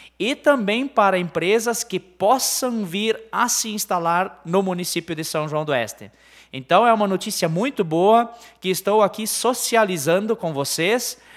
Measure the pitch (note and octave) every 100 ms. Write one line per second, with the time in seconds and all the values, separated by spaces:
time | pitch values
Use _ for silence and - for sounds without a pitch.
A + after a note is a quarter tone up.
0 | - _ G#3 C#4+ D4+ C#4 G3+ A3 C4+ -
1 | G3 F#3 F3 E3 E3+ A3+ A3+ A3+ - F3+
2 | - _ G3 C4 - - B3+ A#3 F#3+ F#3
3 | A3 G#3+ - - A#3 - A3+ G#3 - F3+
4 | E3 E3+ G3 - E3 F#3 F#3+ F3+ F3 F3
5 | E3 D#3 D#3+ D#3+ D3+ D3+ D3+ C3 A2 -
6 | G2+ - _ - _ C3 C3 F3+ A#3 A3
7 | G3+ F#3 A3 - E3+ E3 C4 C#4 E3+ E3
8 | G3 A3+ A#3 - - _ F#3 F3+ - G#3+
9 | G3 G3+ G#3+ - A#3 B3 - A3+ G#3 F3+
10 | C#3 F3+ G#3+ A3 E3+ C#3 C#3 - E3+ A#3+
11 | - - -